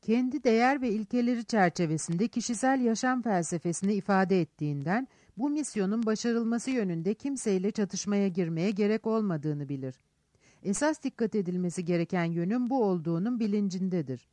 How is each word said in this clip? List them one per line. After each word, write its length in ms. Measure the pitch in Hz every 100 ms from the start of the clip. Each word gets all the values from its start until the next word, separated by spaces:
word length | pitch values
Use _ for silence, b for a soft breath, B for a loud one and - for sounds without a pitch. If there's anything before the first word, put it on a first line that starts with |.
Kendi 420 | - 233 254 262
değer 380 | 254 226 214 277
ve 80 | 247
ilkeleri 560 | 214 208 247 240 240 220
çerçevesinde 800 | 220 180 - 170 156 - 170 226
kişisel 540 | - - 226 262 269
yaşam 400 | 240 226 254 254
felsefesini 720 | 233 190 165 175 175 165 196
ifade 480 | 208 - 196 185 190
ettiğinden 640 | 165 _ 147 143 143 208 269 b b -
bu 120 | 277
misyonun 560 | 294 285 214 190 220 220
başarılması 680 | 214 240 233 226 233 262
yönünde 420 | 262 196 165 165
kimseyle 580 | 214 285 269 226 190 190
çatışmaya 560 | 220 202 185 - 202 196
girmeye 440 | 180 170 165 185
gerek 360 | 196 208 220 226
olmadığını 600 | 220 214 160 151 147 139
bilir. 260 | 139 131 127 _ _ _ b b b
Esas 400 | - 196 294 302
dikkat 320 | 269 - 220 214
edilmesi 500 | 180 180 180 165 170
gereken 400 | 175 170 185 170
yönün 440 | 170 175 240 247
bu 140 | 269
olduğunun 560 | 208 180 160 165 208 247
bilincindedir. 880 | 214 208 202 180 185 180 135 127 _